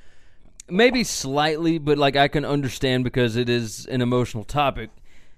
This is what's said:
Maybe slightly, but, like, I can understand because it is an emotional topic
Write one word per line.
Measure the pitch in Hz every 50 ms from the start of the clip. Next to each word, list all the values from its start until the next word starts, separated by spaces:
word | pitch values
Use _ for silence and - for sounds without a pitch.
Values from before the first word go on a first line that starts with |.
| - - - - - - - - - - - - - -
Maybe | 170 196 233 254 247 254 208
slightly, | - - - - 135 135 143 151 160 156 151 170 165 165 165
but, | 143 147 147
like, | 143 147 139 135
I | 139 139 143
can | - 147 143
understand | - 143 143 139 127 - - - 131 127 127 127
because | 123 - 127 123 120 110
it | 120 123 120
is | 120 120 117 104 - - -
an | - 123 127 123
emotional | 120 123 123 123 - - 113 101
topic | - - 143 147 135 - 120 110 - - - - - - - - - -